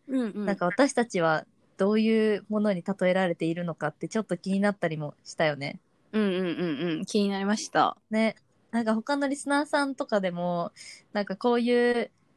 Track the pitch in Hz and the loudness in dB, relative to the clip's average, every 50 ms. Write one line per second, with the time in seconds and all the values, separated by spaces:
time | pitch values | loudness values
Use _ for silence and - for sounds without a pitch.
0 | _ - 262 262 240 208 175 208 208 208 196 196 175 175 175 - 285 277 - 254 | _ -4 -4 -2 -2 -4 -4 -6 -4 -4 -2 0 0 -2 2 2 2 2 2 0
1 | 226 - - 185 165 160 156 151 - _ _ _ _ _ _ - 190 202 214 220 | -2 0 0 2 2 2 2 0 -2 _ _ _ _ _ _ -2 0 2 2 2
2 | 220 220 226 220 220 214 208 185 208 - 208 214 208 214 196 175 - - 190 - | 4 4 4 4 4 2 0 0 -2 -4 -2 0 2 0 0 0 -2 -4 -2 0
3 | 185 185 180 190 190 180 170 - 165 160 165 175 175 170 156 - 156 151 - - | 2 2 2 2 2 0 0 0 -2 -2 -2 -2 -4 -6 -6 -4 -4 -6 -6 -6
4 | - 165 - 220 202 - 180 180 - 196 190 196 202 208 202 - - 165 160 151 | -8 -4 -4 -4 -2 -2 -4 -4 -2 -2 0 2 2 0 0 0 -2 -2 -2 -4
5 | 151 147 - _ - - - - 170 156 147 131 139 151 - - _ _ _ _ | -6 -8 -10 _ -20 -12 -2 0 2 2 0 -2 -6 -10 -10 -12 _ _ _ _
6 | _ - - 214 208 196 180 185 185 175 156 165 180 170 147 127 170 175 160 160 | _ -4 -2 0 2 2 2 0 0 -2 -2 -2 -2 -2 -2 -2 -2 -2 -2 -4
7 | 190 - - 208 202 196 196 196 196 202 214 214 - - - 160 131 85 - _ | -4 -2 0 0 0 0 0 -2 0 0 -2 -2 -4 -2 2 2 2 2 2 _
8 | _ - 220 220 220 220 202 - _ _ _ _ _ - - 233 233 220 220 220 | _ -4 -2 0 0 0 -2 -4 _ _ _ _ _ -6 -4 -2 0 0 0 0
9 | 220 - 285 285 285 269 277 285 - 269 285 285 302 294 - 294 285 277 262 - | 0 -2 -2 0 0 -2 -2 -4 -2 0 0 0 0 2 0 0 0 0 -2 -6
10 | 285 - - 202 190 185 175 175 175 180 175 170 170 - _ - - - - - | -4 0 0 0 0 0 -2 -2 -2 -2 -2 -2 -4 -6 _ -14 -20 -20 -20 -20
11 | _ _ - 208 202 - 190 - - 247 240 240 233 240 240 240 240 240 240 240 | _ _ -4 -4 -4 -4 -4 -2 0 2 2 2 2 2 4 4 4 4 2 0
12 | 220 - _ _ _ _ _ | -2 -4 _ _ _ _ _